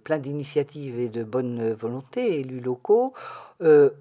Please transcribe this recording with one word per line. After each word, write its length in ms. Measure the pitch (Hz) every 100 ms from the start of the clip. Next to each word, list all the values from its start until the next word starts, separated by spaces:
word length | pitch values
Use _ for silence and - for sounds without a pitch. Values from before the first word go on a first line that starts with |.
pleins 140 | - 156
d'initiatives 800 | 135 147 139 147 143 151 139 120
et 100 | 120
de 160 | 113
bonne 480 | 110 127 123 120 113
volonté, 680 | 110 113 127 139 247 247 156
élus 200 | 131 127
locaux, 540 | 123 123 - 226 262 - - - - -
euh, 280 | 165 147 143 147